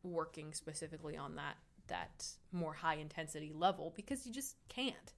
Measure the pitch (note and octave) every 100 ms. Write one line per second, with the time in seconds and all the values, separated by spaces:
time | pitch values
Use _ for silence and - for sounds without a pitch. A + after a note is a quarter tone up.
0 | F3+ E3 D#3+ D#3+ D3+ D3+ - D3+ E3 D#3+
1 | D#3 D3+ C#3+ D#3 C#3+ - - - - F2
2 | - - - - - F3+ D#3 D3+ E3 D#3
3 | D3+ E3 D#3 D3+ D3+ D#3 F#3 F#3+ D#3+ G3
4 | - C4+ B3 B3+ C4+ - - - C4 -
5 | -